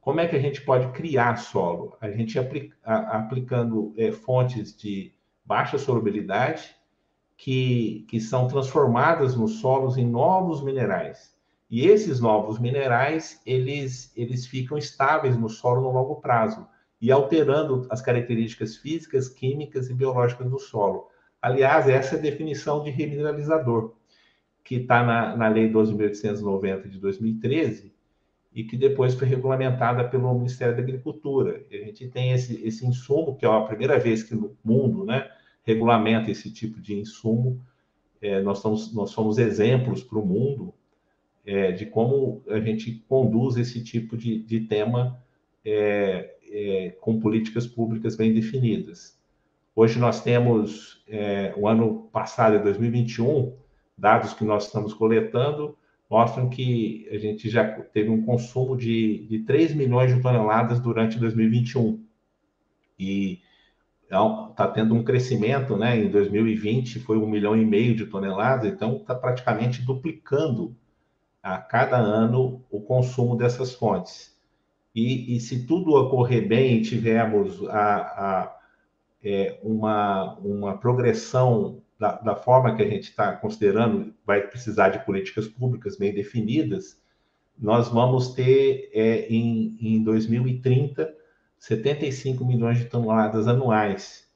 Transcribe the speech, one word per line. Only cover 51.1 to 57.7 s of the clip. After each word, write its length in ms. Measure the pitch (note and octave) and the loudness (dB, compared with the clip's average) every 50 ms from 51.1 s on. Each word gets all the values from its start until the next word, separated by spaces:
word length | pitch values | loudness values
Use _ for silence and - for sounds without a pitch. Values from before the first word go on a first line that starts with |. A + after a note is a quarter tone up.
| G#2+ G#2 G#2 G2+ G2+ - - G2 - | -8 -6 -4 -2 -2 -2 -2 -4 -4
o 100 | - G2+ | 0 2
ano 420 | G#2 A2+ A2+ A#2 A2 - - - - _ | 4 4 4 4 2 0 -4 -10 -6 _
passado, 500 | A2 - - - - A#2 A2 G#2+ G#2 G2 | -6 -6 -4 0 4 4 6 6 4 4
dois 160 | G2+ G2 F2+ | 2 0 2
mil 100 | A#2 A#2+ | 0 0
e 40 | A#2 | 2
vinte 240 | B2 A#2 - - | 0 0 -2 -2
e 60 | - A#2 | -2 0
um, 300 | C3 D#3 C#3+ B2 - - - - _ _ _ _ _ _ - | 2 2 2 0 -2 -6 -14 -20 _ _ _ _ _ _ 0
dados 340 | F#2+ G#2 A2+ A#2+ A#2 - - | 4 4 4 4 2 -2 -6
que 120 | - A2 | -4 -2
nós 220 | G#2+ G#2 G#2 - | 0 0 0 -2
estamos 280 | - - A2 G2+ G2+ - | -4 -6 -6 -6 -6 -2
coletando 840 | - A2 A2 A2+ A2 G#2+ - - B2 B2+ D3 D3 D3 D3+ D3 - _ _ _ _ _ _ _ | 0 2 4 4 2 2 0 -2 0 0 0 -2 -4 -6 -8 -10 _ _ _ _ _ _ _
mostram 380 | G#2+ A2 A#2 A#2 - C3 B2+ B2 | 4 4 4 4 2 -2 -2 -2
que 600 | - - C3 B2+ A#2+ A#2 A2 G2+ - - - - | -2 -2 -2 0 0 0 0 -2 -4 -8 -12 -8
a 80 | G#2+ G2+ | -8 -4
gente 300 | G#2+ G#2+ G#2 - - A2 | -4 -4 -6 -4 -6 0
já 160 | G#2 A#2 G#2+ G#2+ | 2 2 2 2